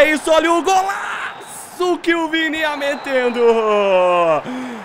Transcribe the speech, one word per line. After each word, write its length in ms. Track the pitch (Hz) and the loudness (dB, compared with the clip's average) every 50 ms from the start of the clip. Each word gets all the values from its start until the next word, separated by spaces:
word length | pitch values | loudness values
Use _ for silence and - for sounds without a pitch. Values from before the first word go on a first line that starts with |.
| 294 | 6
isso, 240 | 311 311 285 - 320 | 6 4 0 0 2
olha 220 | 320 320 311 339 | 2 2 4 2
o 100 | 339 339 | 2 2
golaço 1400 | 277 381 381 381 381 392 392 - - - - - - - - - - - - - - - - - 359 359 349 339 | 2 2 2 2 0 -2 -4 -6 -6 -8 -8 -8 -10 -10 -12 -14 -18 -18 -18 -18 -18 -12 -6 -4 -2 -2 -2 -2
que 120 | - 339 339 | 0 0 0
o 140 | 339 330 | 0 0
Vini 300 | 302 320 330 320 311 294 | -2 -2 -2 -2 -2 -2
ia 180 | 320 311 302 294 | -2 -2 -4 -4
metendo. 640 | 277 277 277 294 - - 277 269 254 247 247 226 240 240 233 226 226 220 214 208 208 202 196 190 185 180 180 175 175 170 165 156 143 - 247 254 254 254 247 233 220 | -4 -4 -4 -4 -6 -4 -2 -2 0 0 0 0 2 4 4 4 4 2 2 2 2 2 2 4 4 4 4 4 4 4 2 2 0 -2 -6 -10 -10 -10 -10 -12 -14